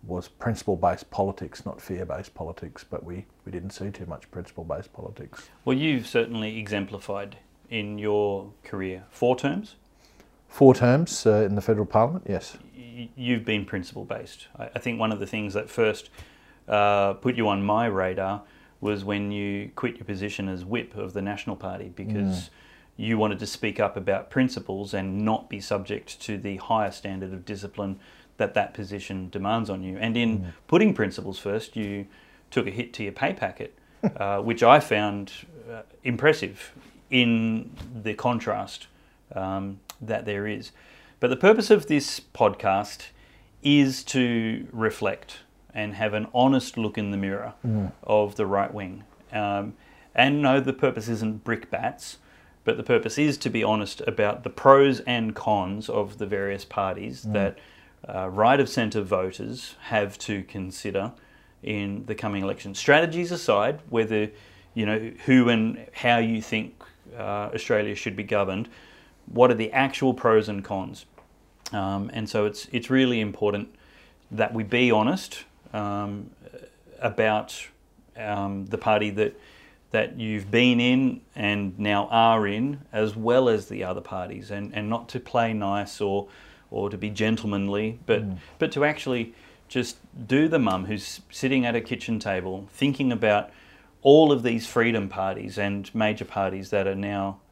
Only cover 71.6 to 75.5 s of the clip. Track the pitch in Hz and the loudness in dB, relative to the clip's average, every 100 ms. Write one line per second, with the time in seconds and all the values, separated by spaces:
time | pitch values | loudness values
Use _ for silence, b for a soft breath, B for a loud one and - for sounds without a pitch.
71.6 | - 107 98 98 101 - 107 113 104 104 | -8 -4 -2 -2 -4 -6 -2 0 0 -2
72.6 | - 120 120 131 131 120 104 95 104 101 | -6 -6 2 4 4 2 -2 0 0 0
73.6 | 107 - b b b b _ 107 107 117 | -4 -14 b b b b _ -2 0 0
74.6 | 104 120 123 110 110 185 - - - | 0 4 6 6 4 0 -4 -14 -18